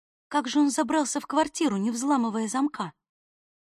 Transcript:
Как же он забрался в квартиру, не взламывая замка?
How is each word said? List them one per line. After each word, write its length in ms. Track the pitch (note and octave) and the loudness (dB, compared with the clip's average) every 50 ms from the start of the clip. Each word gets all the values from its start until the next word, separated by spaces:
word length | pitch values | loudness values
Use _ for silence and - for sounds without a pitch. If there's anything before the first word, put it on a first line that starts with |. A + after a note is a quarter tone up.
| _ _ _ _ _ - | _ _ _ _ _ -2
Как 200 | - D4 - A#3+ | -2 -2 -2 2
же 100 | - D4 | 2 4
он 120 | D4 C#4+ | 4 4
забрался 500 | A#3 - D4+ A3+ D#4+ D#4 C#4 - - C#4+ | 4 0 0 2 2 0 0 0 -2 -6
в 60 | - | -6
квартиру, 500 | - C#4+ D4+ D#4 D4+ - - E4 C4 G3+ | -2 0 0 0 0 0 0 0 0 0
не 140 | F#3+ G3+ A#3+ | 0 -2 -2
взламывая 580 | A#3 A#3 C4 C#4+ C#4+ B3+ A#3 A3+ G#3 A3 A3 G#3 | -2 -2 0 0 2 2 2 0 -2 -4 -4 -2
замка? 460 | B3 C4 C#4+ D4 - - G3 D#3 - _ _ _ _ _ _ _ _ _ _ _ _ _ _ | -2 -2 -2 -2 -2 -6 -10 -10 -10 _ _ _ _ _ _ _ _ _ _ _ _ _ _